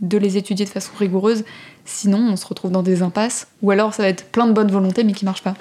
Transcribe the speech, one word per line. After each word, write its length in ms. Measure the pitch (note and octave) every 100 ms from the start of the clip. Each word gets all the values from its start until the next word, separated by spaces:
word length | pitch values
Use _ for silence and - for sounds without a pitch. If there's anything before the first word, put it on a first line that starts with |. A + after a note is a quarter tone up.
de 160 | F3+ G#3
les 200 | - G3+
étudier 280 | G3 G3 G3
de 40 |
façon 220 | G3 - -
rigoureuse. 460 | G3 F#3 G#3 A3+ A3 - - - -
Sinon, 420 | - G3+ G3+ A#3+
on 40 | F#3+
se 100 | -
retrouve 240 | - F#3
dans 100 | F#3
des 220 | F#3 F3+
impasses, 460 | F3+ G#3 A3+ - - _
ou 80 | G3+
alors 240 | G3+ G#3+
ça 80 | G#3+
va 80 | G3
être 160 | F#3 -
plein 160 | A3+ A#3
de 60 |
bonne 180 | A3 G#3
volonté, 320 | G3 F#3+ F#3
mais 100 | A3
qui 120 | F#3+ F#3+
marche 180 | F#3
pas. 100 | F#3+ F#3+